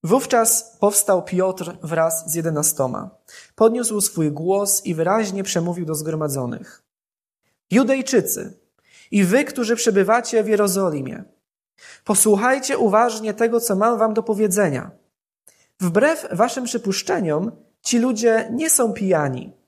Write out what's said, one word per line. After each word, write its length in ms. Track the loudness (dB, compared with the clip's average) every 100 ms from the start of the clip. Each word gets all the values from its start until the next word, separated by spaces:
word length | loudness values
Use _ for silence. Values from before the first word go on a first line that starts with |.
Wówczas 720 | 2 0 2 2 2 0 -4 _
powstał 440 | 2 2 2 0
Piotr 540 | 0 -2 -2 -2 -10 -10
wraz 480 | -4 0 0 -2 -6
z 40 | -4
jedenastoma. 760 | -2 -2 -2 0 -2 -4 -10 _ _ -20 -20 2
Podniósł 460 | 2 4 -4 -2
swój 300 | -2 0 -2
głos 540 | -2 0 0 0 -2 -4
i 100 | -2
wyraźnie 480 | 0 0 0 -6
przemówił 420 | -4 -2 -2 -4 -6
do 100 | -6
zgromadzonych. 880 | -4 -4 -4 -4 -6 -8 -14 -20 _ _ _ _ _ _ _ _ _
Judejczycy 840 | 2 4 0 2 0 0 -6 -10 -16 _ _ _ _ _
i 120 | 2
wy, 200 | 4 2
którzy 320 | 2 -4 -2 0
przebywacie 680 | 2 2 2 2 2 0
w 40 | 2
Jerozolimie, 760 | 2 2 2 -2 -2 -8 -12 -16 _ _ _ _ _ -20 -14
posłuchajcie 760 | -2 2 4 4 2 0 -2 0
uważnie 560 | 2 4 2 0 -6
tego, 260 | -2 0 0
co 160 | 0 0
mam 220 | 2 2
wam 160 | 0
do 100 | 0
powiedzenia. 680 | -2 0 0 2 0 0 -8 -18 _ _ _ _ _ _ _ _
Wbrew 480 | 0 2 2 0 -4
waszym 320 | 0 0 0
przypuszczeniom, 880 | -6 -4 -4 -4 -2 -2 0 -2 -2 -8 _ _
ci 180 | -2 0
ludzie 500 | 2 2 2 2 0
nie 180 | -4 0
są 240 | 2 2
pijani. 600 | 0 0 2 2 -4 -10 -20